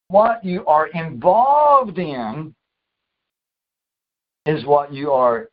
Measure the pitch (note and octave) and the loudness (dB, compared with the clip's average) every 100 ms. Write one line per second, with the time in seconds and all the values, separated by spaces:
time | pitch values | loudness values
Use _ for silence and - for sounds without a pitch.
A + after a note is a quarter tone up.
0 | - G3 A3+ A3+ F#3 F3+ D#3 D3+ D#3 E3+ | -2 2 2 0 -6 -4 0 0 0 -6
1 | E3 B2 D#3+ G#3 C4 D4 D4 C#4 A3+ F3+ | -10 -4 0 2 4 4 4 4 2 -6
2 | E3 C3 A2 C3+ D#3+ - _ _ _ _ | -6 -6 -8 -8 -12 -16 _ _ _ _
3 | _ _ _ _ _ _ _ _ _ _ | _ _ _ _ _ _ _ _ _ _
4 | _ _ _ _ D3+ D3+ B2 D3 C#3+ C#3 | _ _ _ _ -4 -4 2 2 2 -6
5 | D3 C3 B2 A#2 A2+ | -2 2 2 0 -6